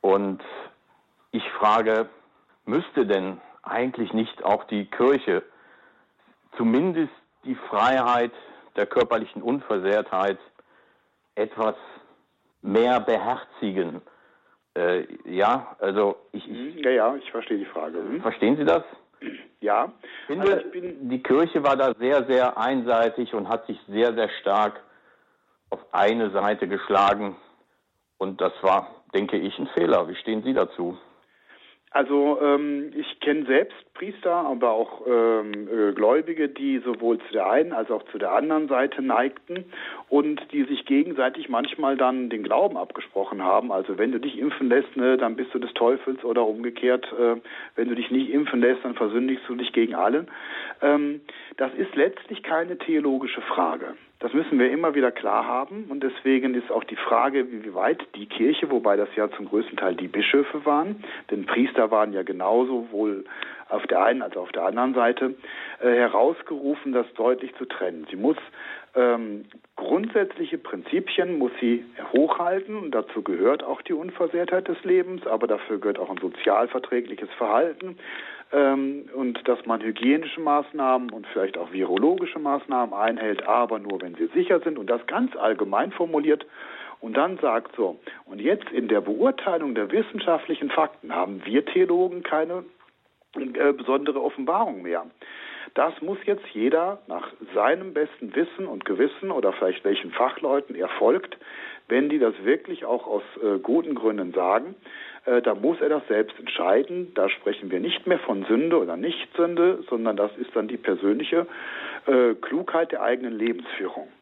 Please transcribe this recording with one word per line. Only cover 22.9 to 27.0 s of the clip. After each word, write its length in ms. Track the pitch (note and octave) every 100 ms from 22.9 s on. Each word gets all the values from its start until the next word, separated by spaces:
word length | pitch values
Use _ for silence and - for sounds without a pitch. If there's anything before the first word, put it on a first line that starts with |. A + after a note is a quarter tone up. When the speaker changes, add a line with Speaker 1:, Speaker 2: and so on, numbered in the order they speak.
| A#2 A#2 A2+ A#2
Speaker 1:
und 160 | A2+ F#2+
hat 160 | A2+ -
sich 100 | G#2 -
sehr, 260 | G2+ A#2+
sehr 160 | A2+ G#2 -
stark 400 | - G2+ G#2+ - - _ _ _ _ _ _ _ _
auf 100 | F#2+ -
eine 380 | F2 G2+ A#2 G#2+
Seite 380 | G2 G2+ G#2+ F#2+
geschlagen. 680 | G2 - G2